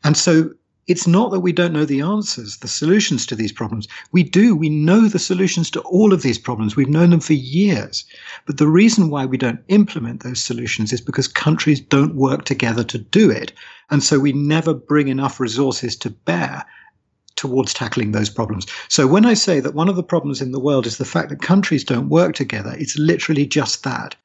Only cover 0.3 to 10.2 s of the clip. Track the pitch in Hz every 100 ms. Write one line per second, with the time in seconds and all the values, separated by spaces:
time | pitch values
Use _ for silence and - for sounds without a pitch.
0.3 | 160 160 - _ _ - 175 - 175 233
1.3 | 196 180 175 175 156 151 139 151 214 208
2.3 | - 104 - - - 151 202 208 127 -
3.3 | 110 107 - 110 113 - - - 175 156
4.3 | 175 226 170 156 151 156 202 220 202 -
5.3 | 180 190 - 160 - - 185 214 185 135
6.3 | 110 - 117 107 110 131 151 175 170 -
7.3 | 151 127 151 202 143 101 - - - -
8.3 | - - 139 151 160 226 220 165 147 131
9.3 | 131 127 117 - 202 202 156 117 123